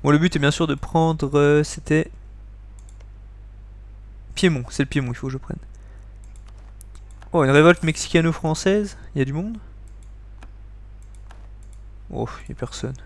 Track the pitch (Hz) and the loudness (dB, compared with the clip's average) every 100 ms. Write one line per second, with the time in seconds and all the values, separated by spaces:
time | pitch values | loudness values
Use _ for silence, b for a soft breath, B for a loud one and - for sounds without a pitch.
0 | 143 147 175 160 143 - 165 139 - 165 | 6 6 6 4 2 2 0 0 0 2
1 | 160 160 139 143 143 147 151 - - 151 | 2 2 2 4 6 6 2 -4 2 2
2 | - - - - - - - - - - | 2 -8 -18 -18 -18 -18 -18 -18 -18 -18
3 | - - - - - - - - - - | -18 -18 -18 -18 -18 -18 -18 -18 -18 -18
4 | - - - - 185 147 123 - 139 147 | -18 -18 -12 2 4 4 -4 -2 0 0
5 | 127 120 135 131 - - - b b b | -2 -4 -6 -8 -8 -10 -10 b b b
6 | b b b - - - - - - - | b b b -16 -16 -18 -18 -18 -16 -16
7 | - - - 170 135 143 160 175 160 - | -16 -18 -2 4 6 10 10 8 4 -2
8 | - 170 165 156 156 156 196 208 202 - | 2 2 4 2 0 2 2 2 0 -8
9 | B 143 131 147 202 220 - - - - | B -2 0 -2 -4 -8 -12 -16 -16 -16
10 | - - - - - - - - - - | -18 -18 -18 -18 -18 -18 -18 -18 -18 -18
11 | - - - - - - - - - - | -18 -18 -18 -18 -18 -18 -18 -18 -18 -18
12 | - 117 113 - - - 123 - 127 131 | -10 -6 -6 -8 -14 -10 -8 -6 -8 -8